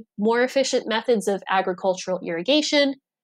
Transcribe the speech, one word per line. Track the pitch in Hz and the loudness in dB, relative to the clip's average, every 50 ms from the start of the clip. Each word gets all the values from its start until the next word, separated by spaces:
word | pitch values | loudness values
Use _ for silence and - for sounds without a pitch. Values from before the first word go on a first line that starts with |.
| 220 _ _ - | -2 _ _ -2
more | 202 220 233 240 | 0 0 2 2
efficient | 247 254 - 269 269 - - 247 - - | 2 2 2 0 0 2 0 -2 -2 -2
methods | 214 220 - - 240 208 196 - | -2 -2 0 0 0 0 0 0
of | 202 190 - - | -2 -2 -2 -2
agricultural | 185 190 185 180 180 180 - 196 180 180 - - 185 180 185 | 0 0 0 0 -4 -2 -2 -2 -2 -2 -4 -6 -6 -6 -6
irrigation, | 175 170 165 175 247 277 302 302 - - 294 285 277 277 - _ _ _ _ | -6 -6 -4 0 2 2 2 2 2 2 2 2 2 0 -4 _ _ _ _